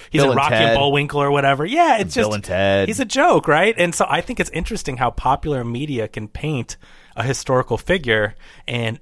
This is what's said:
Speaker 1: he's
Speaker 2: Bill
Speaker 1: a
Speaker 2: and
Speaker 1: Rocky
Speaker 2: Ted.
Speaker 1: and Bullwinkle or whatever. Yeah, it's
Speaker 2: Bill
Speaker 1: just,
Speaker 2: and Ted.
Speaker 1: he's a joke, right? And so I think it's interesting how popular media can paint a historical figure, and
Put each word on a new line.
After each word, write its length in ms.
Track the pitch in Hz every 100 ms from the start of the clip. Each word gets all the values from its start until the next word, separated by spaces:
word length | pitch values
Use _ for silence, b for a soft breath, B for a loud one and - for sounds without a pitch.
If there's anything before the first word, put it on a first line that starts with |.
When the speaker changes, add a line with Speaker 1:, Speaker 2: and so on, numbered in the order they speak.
| B
Speaker 1:
he's 140 | 156
Speaker 2:
Bill 60 | 135
Speaker 1:
a 20 |
Speaker 2:
and 60 | 127
Speaker 1:
Rocky 160 | 143
Speaker 2:
Ted. 80 | 117 113
Speaker 1:
and 80 | 117
Bullwinkle 420 | 139 143 143 147
or 80 | 143
whatever. 360 | 143 139 135 160
Yeah, 320 | 294 339 226
it's 160 | 185
Speaker 2:
Bill 140 | 247 151
Speaker 1:
just, 60 | 104
Speaker 2:
and 80 |
Ted. 440 | - 90 98 98 98
Speaker 1:
he's 120 | 220
a 40 |
joke, 420 | 262 262 339 180 -
right? 280 | 151 196 220
And 180 | 175
so 120 | - 196
I 140 | 151
think 180 | - 240
it's 80 | 185
interesting 480 | 160 180 214 - 123
how 140 | 123
popular 540 | - 127 139 156 139
media 440 | 117 120 147 127 107
can 180 | - 107
paint 520 | - 151 143 - - b b b -
a 60 |
historical 540 | 113 135 - 127 123 110
figure, 580 | - 185 131 110 104 - B B -
and 320 | 120 113 117